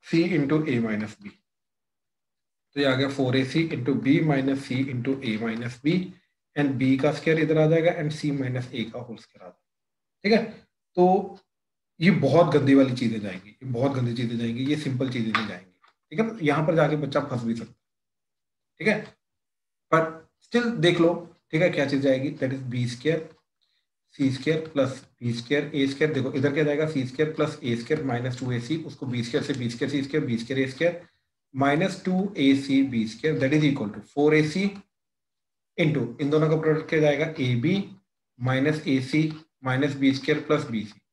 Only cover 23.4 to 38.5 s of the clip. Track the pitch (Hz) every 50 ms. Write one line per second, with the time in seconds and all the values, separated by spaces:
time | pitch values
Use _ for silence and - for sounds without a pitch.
23.4 | _ _ _ _ _ _ _ _ _ _ _ _ _ _ _ - 139 127 123 -
24.4 | - 151 156 156 - - - 143 131 123 - - - _ _ _ 120 120 117 117
25.4 | - - 139 147 147 - - 143 139 135 - - 156 151 - 135 123 135 - 135
26.4 | 131 143 139 156 151 147 143 143 156 156 - 139 123 - - - 156 151 - -
27.4 | 151 151 - - - 123 117 117 - - 156 147 135 135 123 120 123 131 123 -
28.4 | 131 127 123 117 120 - 160 160 - - - - 143 127 123 123 135 - - 151
29.4 | - - 135 120 123 117 - - 147 127 143 143 135 - - 151 135 120 117 113
30.4 | 117 - 131 135 135 127 - - 160 175 175 - - _ _ _ _ _ _ _
31.4 | _ _ - 135 139 139 147 156 190 185 - - - 190 185 185 202 196 - -
32.4 | 139 139 135 135 - - 135 135 135 123 117 113 107 110 - - - 156 151 131
33.4 | 135 131 156 156 151 143 131 - 110 101 - 104 - _ _ 143 147 151 151 156
34.4 | 156 151 - 185 202 202 196 - - _ _ _ _ _ _ _ _ _ _ _
35.4 | _ _ _ _ _ _ _ - 170 147 - 127 113 113 - - 147 143 151 156
36.4 | 156 156 160 156 156 156 151 156 - - 165 156 156 147 143 135 160 156 156 156
37.4 | 131 123 120 117 120 156 185 202 190 - - - _ _ _ _ _ _ _ -
38.4 | 123 127